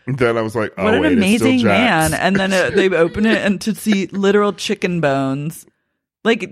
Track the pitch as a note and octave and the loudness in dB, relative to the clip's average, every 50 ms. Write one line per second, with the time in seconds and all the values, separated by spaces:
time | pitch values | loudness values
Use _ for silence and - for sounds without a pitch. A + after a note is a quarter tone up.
0 | _ B2+ C3+ B2 B2+ A#2 A#2 A#2 A2 A2 A2+ A#2+ G#2+ - - - G3 G#3+ A3 C#4 | _ -6 -4 0 0 0 0 0 -2 -4 -4 -4 -4 -4 -4 -2 0 0 2 2
1 | D4+ D#4 C#4 A3+ G3 F#3 A3 A#3 - C4 C4 B3+ A#3+ - - - B3 A#3+ F3+ D#3+ | 2 2 2 2 2 2 2 2 2 2 2 2 2 2 2 2 2 2 2 2
2 | D#3+ D#3 D#3 - - F3+ G3 G3 F#3+ F#3+ F#3+ F#3 E3 D#3+ - F#3+ F#3+ F#3+ F#3 D#3 | 0 0 -2 -2 0 0 0 0 0 0 0 0 0 0 2 2 2 2 2 2
3 | E3 E3+ E3 G3+ G#3+ A3+ G#3+ G3 - G3+ G3 F3 - A3 F#3+ - - G#3+ G#3 G3 | 2 0 0 0 0 0 0 0 0 0 -2 -2 -4 -6 -6 -4 -2 -2 0 0
4 | F#3 - - G3 G3 G3 G3 G#3 G#3 G#3 F#3 - - - F#3 - - F3+ F3 E3+ | -2 -4 -4 -2 2 2 2 2 2 0 -2 -4 -6 -6 -6 -4 -4 -4 -2 0
5 | D#3 C#3+ C3+ C#3 C3+ C3+ C3+ C#3+ D3 D#3+ - - - _ _ _ _ _ _ _ | 0 0 0 0 -2 -2 -4 -6 -6 -8 -10 -12 -16 _ _ _ _ _ _ _
6 | _ _ _ _ - G#3 A#3 A3+ F#3 - | _ _ _ _ -2 -2 0 -2 -2 -8